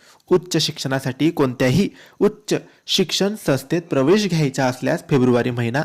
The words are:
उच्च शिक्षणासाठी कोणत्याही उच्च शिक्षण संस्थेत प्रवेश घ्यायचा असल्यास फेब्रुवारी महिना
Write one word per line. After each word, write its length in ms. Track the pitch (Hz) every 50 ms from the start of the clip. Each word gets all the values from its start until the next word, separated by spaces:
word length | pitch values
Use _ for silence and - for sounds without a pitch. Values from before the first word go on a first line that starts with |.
| _ _ - _ _ -
उच्च 260 | 180 175 - - -
शिक्षणासाठी 760 | 160 - - - - - 135 135 135 - 135 120 - 143 170
कोणत्याही 580 | 170 - 143 127 123 - 131 127 127 175 202 - - - - - _ -
उच्च 340 | 196 208 208 - - - 165 - - - _ _ -
शिक्षण 480 | - - - 185 - - - 190 202 220 214 -
संस्थेत 360 | 165 139 127 - - 160 180
प्रवेश 460 | 175 - 160 135 131 151 196 214 208 180
घ्यायचा 380 | 170 160 151 131 - - 135
असल्यास 420 | 123 127 - 135 131 151 - - -
फेब्रुवारी 420 | 151 131 127 127 120 120 117 127
महिना 340 | 120 123 117 117 120 147